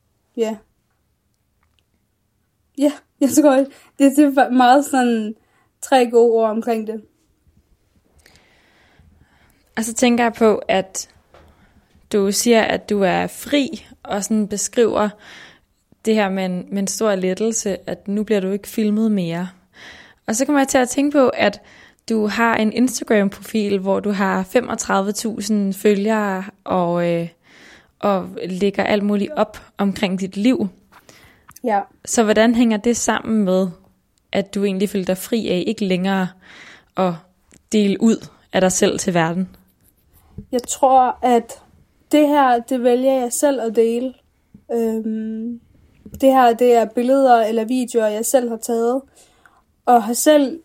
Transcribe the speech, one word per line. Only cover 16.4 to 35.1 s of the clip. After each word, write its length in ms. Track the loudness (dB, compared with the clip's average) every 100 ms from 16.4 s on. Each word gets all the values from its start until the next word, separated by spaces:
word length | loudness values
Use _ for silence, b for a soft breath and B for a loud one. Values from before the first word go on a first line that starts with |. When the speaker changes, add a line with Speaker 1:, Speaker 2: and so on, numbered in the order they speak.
Speaker 2:
en, 220 | -4 -6 -6
med 80 | -6
en 80 | -6
stor 280 | -2 -2
lettelse, 760 | 0 -2 -2 -4 -4 -6 -6 -8
at 180 | -10 -6
nu 160 | -6
bliver 160 | -2 -2
du 100 | -2
ikke 180 | -6 -8
filmet 440 | -4 -2 0 0
mere. 360 | 0 -2 -6 -8 -14 _ B B B B B -8
Og 100 | -4
så 100 | 0
kommer 140 | 0
jeg 80 | 2
til 100 | 2
at 100 | 0
tænke 300 | 0 0 2
på, 100 | 2
at 340 | 2 -2 -2 b b b b -6
du 180 | -2 -2
har 300 | 0 0 2
en 160 | 0
Instagram-profil, 1040 | 0 0 -2 0 0 0 -4 -6 -4 -2 -2
hvor 220 | -2 -2
du 100 | -2
har 320 | -2 -2 -2
femogtredive 720 | -2 -2 -2 -6 -2 -2 -2
tusind 600 | -4 -6 -6 -4 -2 -2
følgere, 720 | 0 0 0 0 -2 -2 -6 -8 -12
og, 480 | -4 -2 0 0 -2
øh, 160 | -2 -6 _ b b b b b -6
og 300 | -2 -2 -4 -10
lægger 400 | -8 -2 -2 0
alt 180 | -2 0
muligt 300 | 0 -2 -2
op 260 | -4 -4 -6 -14 -4
omkring 420 | -4 -2 -4 -4
dit 160 | -6 -2
liv. 320 | 0 0 -2 -8 _ b b b b b b -10
Speaker 1:
Ja. 160 | -4 -4 -4 _
Speaker 2:
Så 200 | -6 0
hvordan 300 | 2 4 4
hænger 220 | 4 2 2
det 200 | -2 -2
sammen 480 | -2 -4 -2 0
med, 240 | 2 0 0 -6 _ _ _ _ -8
at 220 | -6 -4
du 100 | -2
egentlig 240 | -2 -2 -2
føler 160 | -4
dig 120 | -4